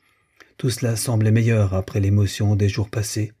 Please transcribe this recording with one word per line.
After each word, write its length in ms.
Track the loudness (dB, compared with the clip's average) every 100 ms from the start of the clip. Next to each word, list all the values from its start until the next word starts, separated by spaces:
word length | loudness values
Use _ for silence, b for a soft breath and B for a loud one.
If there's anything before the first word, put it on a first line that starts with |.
| b b b b b -6
Tout 140 | -4
cela 240 | -2 -2
semblait 380 | -2 -2 0 4
meilleur 420 | 4 4 2 2
après 240 | 0 -2 -2
l'émotion 560 | 2 2 0 0 0
des 140 | 2 0
jours 220 | 0 -4
passés. 420 | -4 -4 -6 -8 _